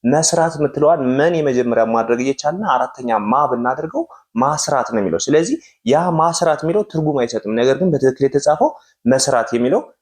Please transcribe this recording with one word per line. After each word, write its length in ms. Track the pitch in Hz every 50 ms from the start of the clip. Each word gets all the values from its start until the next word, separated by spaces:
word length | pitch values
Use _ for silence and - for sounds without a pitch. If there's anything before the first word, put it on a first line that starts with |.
| -
መስራት 500 | 120 131 156 160 - - 170 165 165 160
የምትለዋን 580 | 147 151 139 - 147 147 151 170 156 135 127
መን 240 | 127 131 147 170 175
የመጀመሪያ 520 | 160 151 143 123 123 117 120 117 117 113
ማድረግ 340 | 113 113 113 117 113 120 120
እየቻልን 460 | 127 135 139 - - 147 160 190 220
አራተኛ 540 | 185 135 127 127 127 - - 127 120 113 104
ማ 240 | 104 104 123 139 147
ብናደርገው 600 | 127 127 117 120 123 131 147 156 160 - 294 339 - - - _ _ _
ማስራት 540 | 113 127 143 151 147 - - 147 127 117 -
ነው 80 | 117
የሚለው። 220 | 110 98 90 80 82
ስለዚህ 360 | - - 143 156 165 - 285 330 - - _ _ _
ያ 260 | 110 131 156 175 180 170
ማስራት 480 | 160 160 170 165 - 180 165 151 151
የሚለው 240 | 156 160 170 214 208
ትርጉም 320 | - - 160 156 156 143
አይሰጥም። 380 | 135 120 117 - 107 - 104 110
ነገር 220 | 117 120 131 135
ግን 120 | 135 185 185
በትክክል 360 | 156 135 135 131 131 - 135
የተጻፈው 500 | 139 - 143 - 147 151 160 254 311 - - _ _ _ _ _
መስራት 460 | 117 131 135 - 143 131 117 113 -
የሚለው 380 | 120 117 120 127 165 226 - - _ _